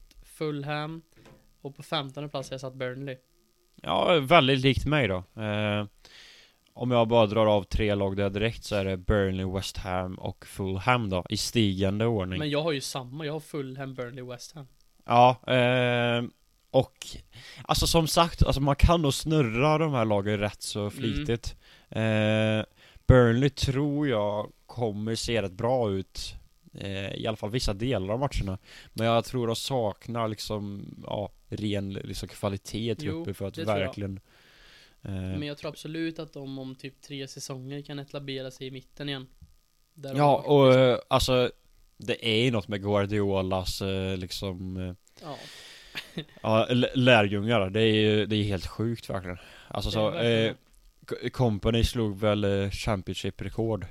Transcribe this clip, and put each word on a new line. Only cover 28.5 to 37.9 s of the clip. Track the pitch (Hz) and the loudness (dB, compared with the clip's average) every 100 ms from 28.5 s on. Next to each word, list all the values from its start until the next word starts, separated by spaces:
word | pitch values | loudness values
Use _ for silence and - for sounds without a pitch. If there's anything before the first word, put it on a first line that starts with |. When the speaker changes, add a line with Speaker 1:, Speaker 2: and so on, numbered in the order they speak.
| 92 - - - | -6 -10 -20 -16
Speaker 2:
Men | - 113 | -2 2
jag | 117 | 2
tror | - 127 113 | 0 -4 -2
de | 113 | -4
saknar | - 131 107 - - 117 110 | -4 -2 -2 -4 -8 -4 -4
liksom, | 104 - 107 101 101 - - - | -4 -6 -6 -6 -10 -14 -14 -8
ja, | 110 98 - - | -6 -8 -12 -12
ren | 101 104 101 98 | -6 -2 -2 -4
liksom | 98 98 98 92 | -8 -8 -10 -10
kvalitet | - 104 98 - 104 113 | -6 -4 -4 -6 -6 -4
i | 107 | -4
Speaker 1:
Jo, | 151 | -6
Speaker 2:
truppen | 165 165 | -6 -8
för | 95 98 | -8 -8
att | |
Speaker 1:
det | - | -6
tror | 101 101 | -2 -2
jag. | 95 | -2
Speaker 2:
verkligen, | - 101 98 _ _ _ - - - - _ | -6 -8 -8 _ _ _ -20 -20 -20 -20 _
eh, | - | -10
Speaker 1:
Men | 95 92 92 | -8 -6 -6
jag | 147 147 | -8 -10
tror | 156 | -12
absolut | 143 151 160 165 160 | -12 -12 -8 -8 -8
att | 156 | -14
de | 147 135 135 | -12 -12 -12
om | 131 | -12
typ | 131 139 - | -12 -16 -16
tre | - 143 135 | -14 -12 -12
säsonger | - - 131 131 143 | -12 -12 -10 -10 -12
kan | 143 | -10